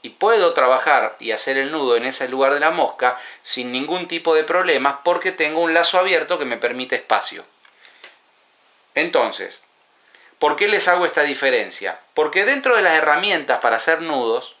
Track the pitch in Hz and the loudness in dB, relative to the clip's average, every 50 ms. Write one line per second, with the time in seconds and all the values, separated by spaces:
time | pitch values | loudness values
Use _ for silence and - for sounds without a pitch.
0 | _ 113 - _ 160 - 233 220 185 165 165 - 135 123 131 131 - 160 147 127 | _ -20 -8 _ 2 4 4 6 4 4 4 4 4 4 4 2 4 2 2 2
1 | 107 110 - - - 113 110 107 - - 135 135 135 139 156 160 143 127 120 117 | 2 0 -6 -8 -6 -6 -4 -4 -2 -2 0 0 -2 -2 -2 -2 0 2 2 2
2 | 117 131 135 - 139 127 123 131 135 135 139 143 147 156 170 170 143 - - - | 0 -2 -4 -4 -6 -6 -2 2 2 2 2 2 2 0 2 2 -2 -2 -2 0
3 | 127 127 127 - - - - - _ - - 127 123 123 123 127 139 151 170 180 | 0 0 0 -2 -10 -16 -20 -18 _ -8 -6 -6 -6 -6 -4 -6 -4 -2 -4 -4
4 | 175 170 170 165 160 165 160 156 156 156 160 180 185 180 160 131 131 139 139 - | -4 -6 -8 -4 0 2 2 2 2 2 0 0 2 2 0 2 2 0 -2 0
5 | - 175 175 170 175 185 175 - 160 151 156 160 170 165 160 165 170 - - 185 | 0 0 0 0 -2 -4 -2 -2 -2 -2 0 0 0 2 2 2 2 2 2 2
6 | 180 190 185 165 156 - 175 160 147 127 117 110 - 120 120 127 127 123 - 113 | 2 2 2 0 0 -2 -4 -4 -4 -6 -6 -4 -4 -4 -4 -4 -6 -6 -6 -6
7 | - - 113 101 - - - 104 - _ _ _ _ _ _ _ _ - _ _ | -2 0 0 0 0 -4 -10 -12 -18 _ _ _ _ _ _ _ _ -20 _ _
8 | - - - _ _ _ _ _ _ _ _ _ _ _ _ _ _ _ _ 139 | -20 -20 -20 _ _ _ _ _ _ _ _ _ _ _ _ _ _ _ _ -4
9 | 156 170 165 156 120 113 - - 98 92 - - _ _ _ _ _ _ _ _ | -4 0 2 0 0 0 -4 -8 -10 -12 -14 -18 _ _ _ _ _ _ _ _
10 | _ _ _ - _ _ _ _ - - - - 202 208 214 196 - 185 175 180 | _ _ _ -20 _ _ _ _ 0 0 0 0 0 0 0 0 2 2 2 2
11 | 180 160 - - 147 147 139 - 139 135 127 120 104 95 - - 98 95 87 - | 2 -2 0 0 0 0 -2 -2 0 0 0 0 -2 -4 -8 -8 -8 -8 -8 -10
12 | - _ _ - 151 156 147 180 202 208 277 277 262 262 247 220 196 180 160 160 | -16 _ _ -2 -2 0 0 0 0 0 0 0 0 0 2 2 4 4 2 2
13 | 156 151 147 156 185 208 196 165 143 131 127 123 - 123 110 117 - - 160 160 | 4 2 2 2 2 0 -2 -2 0 -2 -2 0 2 0 0 0 0 0 0 -2
14 | 165 160 151 135 123 113 113 123 - - - _ | -2 -4 -2 -2 0 0 -2 -2 -4 -8 -20 _